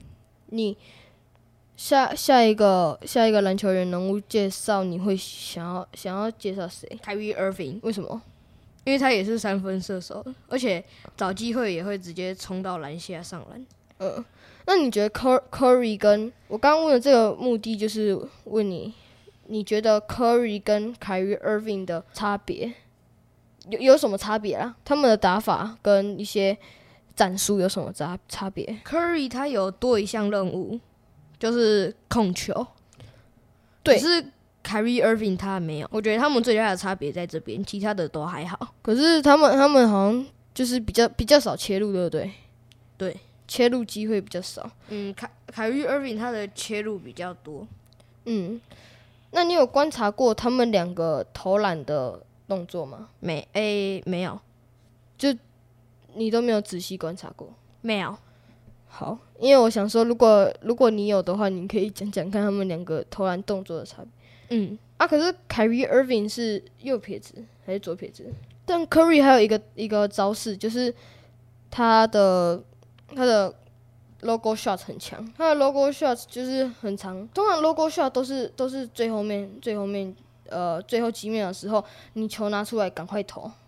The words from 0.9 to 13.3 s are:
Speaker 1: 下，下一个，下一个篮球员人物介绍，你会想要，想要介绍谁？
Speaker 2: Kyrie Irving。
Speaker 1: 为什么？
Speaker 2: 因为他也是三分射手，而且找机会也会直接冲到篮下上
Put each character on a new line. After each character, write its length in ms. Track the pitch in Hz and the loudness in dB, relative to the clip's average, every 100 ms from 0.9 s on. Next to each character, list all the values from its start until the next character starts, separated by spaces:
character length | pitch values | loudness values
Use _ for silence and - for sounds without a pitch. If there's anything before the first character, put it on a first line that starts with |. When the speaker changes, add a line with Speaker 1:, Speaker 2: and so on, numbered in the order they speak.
| - - _ _ _ _ _ _ - | -20 -20 _ _ _ _ _ _ -10
Speaker 1:
下， 380 | - 277 254 | 2 2 2
下 300 | 294 - 254 | 0 4 6
一 100 | 226 | 6
个， 440 | 214 202 185 165 - - | 6 4 4 2 -2 -4
下 200 | 254 226 | 2 4
一 60 | |
个 100 | 214 | 4
篮 160 | 196 196 | 2 0
球 160 | 202 | 0
员 160 | 190 180 | 0 0
人 200 | 180 185 | -2 -2
物 100 | 202 | -4
介 260 | - 220 196 | -2 -2 -2
绍， 360 | - - 202 | -2 -2 0
你 160 | 190 190 | 0 -2
会 180 | 196 190 | -2 -2
想 480 | - - - 175 170 | -4 -14 -12 -10 -8
要， 220 | 180 180 - | -8 -10 -12
想 200 | 190 190 | -8 -6
要 140 | 220 | -6
介 240 | 226 202 | -6 -8
绍 140 | 190 175 | -6 -8
谁？ 200 | - - 226 | -12 -18 -16
Speaker 2:
Kyrie 320 | - 202 214 - | -10 -8 -6 -4
Irving。 440 | 190 190 147 190 | -4 -4 -8 -8
Speaker 1:
为 100 | 226 | -6
什 100 | 202 | -6
么？ 200 | - 226 - - _ - _ _ | -6 -10 -14 -20 _ -20 _ _
Speaker 2:
因 100 | 269 | -2
为 60 | 269 | 0
他 120 | 269 | 2
也 120 | 220 | 2
是 140 | 196 226 | 0 -2
三 220 | 214 196 | -2 -4
分 220 | 190 190 | -4 -6
射 180 | 185 185 | -6 -8
手， 240 | - - 254 262 - | -10 -14 -14 -18 -8
而 100 | 262 | -4
且 260 | 247 175 - - - - | -2 -2 -6 -20 -16 -6
找 160 | 185 | -6
机 220 | 190 233 240 | -4 -4 -2
会 180 | 226 | -2
也 100 | 165 | -2
会 140 | 190 202 | -4 -8
直 160 | 180 | -10
接 220 | 165 180 190 | -8 -8 -8
冲 260 | - 185 | -8 -8
到 160 | 190 180 | -6 -8
篮 200 | 143 165 | -10 -12
下 220 | - 165 | -12 -14
上 220 | 175 | -12